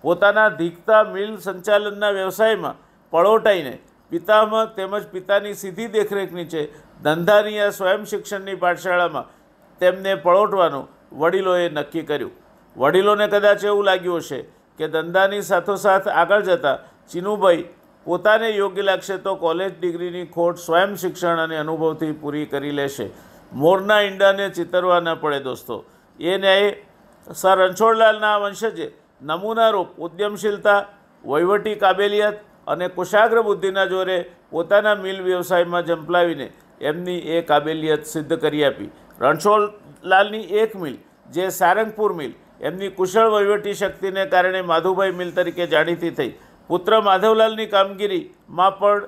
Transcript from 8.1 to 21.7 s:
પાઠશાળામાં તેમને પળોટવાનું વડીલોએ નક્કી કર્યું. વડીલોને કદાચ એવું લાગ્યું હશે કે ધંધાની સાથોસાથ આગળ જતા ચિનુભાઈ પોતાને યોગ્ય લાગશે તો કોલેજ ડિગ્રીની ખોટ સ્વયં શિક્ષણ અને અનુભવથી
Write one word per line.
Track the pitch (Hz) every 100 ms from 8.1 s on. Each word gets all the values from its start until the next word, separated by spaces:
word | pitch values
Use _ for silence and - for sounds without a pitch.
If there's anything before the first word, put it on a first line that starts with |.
| 202 - 202 196
પાઠશાળામાં | 185 175 170 180 175 170 143 - _ _ _ _ _
તેમને | 180 190 196
પળોટવાનું | 190 180 190 208 196 165 139 - _ _
વડીલોએ | 127 160 190 190 180 170
નક્કી | 151 143 160
કર્યું. | 151 147 104 - _ _ _ -
વડીલોને | 135 180 202 208 208
કદાચ | 208 208 202
એવું | 208 202
લાગ્યું | 196 185 175 170
હશે | - 135 - _ _ -
કે | 156
ધંધાની | 160 165 180 196 202
સાથોસાથ | 170 180 170 196 202 190 196
આગળ | 156 170 208
જતા | 190 175 147 127 - _ _
ચિનુભાઈ | 170 190 208 190 165 - _ _ _
પોતાને | 151 175 208 220 226
યોગ્ય | 208 196 185
લાગશે | 196 185 - 185
તો | 196
કોલેજ | 190 165 165 190 160
ડિગ્રીની | 175 170 175 175 170
ખોટ | - 170 170
સ્વયં | - 165 196
શિક્ષણ | 196 180 - 175 165
અને | 160 160
અનુભવથી | 151